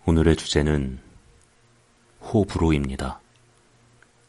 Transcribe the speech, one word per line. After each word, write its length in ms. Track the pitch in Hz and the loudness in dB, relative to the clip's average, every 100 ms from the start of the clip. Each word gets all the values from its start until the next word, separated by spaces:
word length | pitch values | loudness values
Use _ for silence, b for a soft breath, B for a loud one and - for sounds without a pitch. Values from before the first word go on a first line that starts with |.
오늘의 320 | - 82 80 76 | 2 4 4 2
주제는 640 | - - 76 73 67 65 - - _ _ _ _ _ _ _ _ _ _ | 0 0 0 0 -2 -10 -18 -20 _ _ _ _ _ _ _ _ _ _
호불호입니다. 960 | - 113 98 85 82 76 69 67 69 - _ _ _ _ _ _ _ _ _ _ | -4 -2 0 0 0 0 -2 -6 -8 -10 _ _ _ _ _ _ _ _ _ _